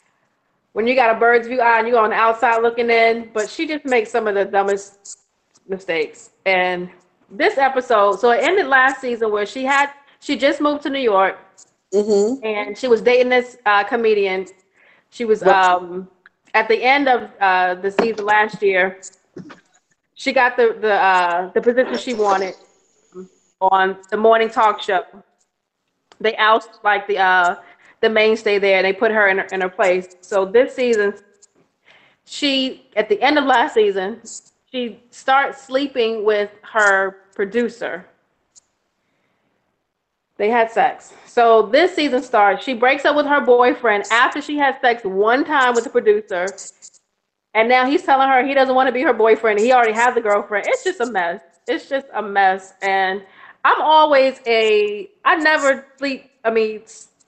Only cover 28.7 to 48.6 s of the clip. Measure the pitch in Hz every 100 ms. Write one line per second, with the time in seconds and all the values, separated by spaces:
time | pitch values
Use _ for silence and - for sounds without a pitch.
28.7 | 190 190 190 226 214 196 190 185 190 185
29.7 | - 196 185 180 - - 202 190 233 269
30.7 | 277 247 220 202 202 _ _ _ _ _
31.7 | _ _ _ _ _ _ - 285 269 262
32.7 | - _ 208 214 202 262 302 269 247 202
33.7 | 226 208 196 190 226 - - - _ _
34.7 | 254 240 196 _ - - 269 - - -
35.7 | 262 285 262 220 226 208 208 202 - -
36.7 | - 202 190 190 190 _ - 196 226 240
37.7 | - 143 175 185 _ _ _ _ _ _
38.7 | _ _ _ _ _ _ _ _ _ _
39.7 | _ _ _ _ _ _ - 208 240 226
40.7 | 208 175 - - - - - 233 226 202
41.7 | 262 359 339 294 247 - 220 202 190 -
42.7 | 233 247 285 320 294 285 285 240 247 247
43.7 | - 233 208 - 226 262 302 285 294 277
44.7 | 262 254 233 190 190 214 254 294 294 247
45.7 | 240 233 247 214 208 214 180 185 185 -
46.7 | - - _ _ _ _ _ _ 214 226
47.7 | 254 254 330 - 269 269 262 269 277